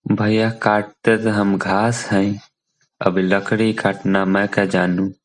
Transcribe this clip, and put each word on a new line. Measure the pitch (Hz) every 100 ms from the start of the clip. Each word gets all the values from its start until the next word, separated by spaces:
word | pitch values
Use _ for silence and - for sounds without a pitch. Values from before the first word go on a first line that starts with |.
| -
भैया, | 104 107 110 113
काटते | 117 110 104 101 - - 110
तो | 110
हम | 104 101 98
घास | 98 98 113 120
हैं, | - 101 98 101 - _ _ _ _ _
अब | 95 92
लकड़ी | 92 98 - 110 110
काटना | 107 101 98 - 95
मैं | 95 98 101
क्या | -
जानूं। | 98 92 90 90 95 95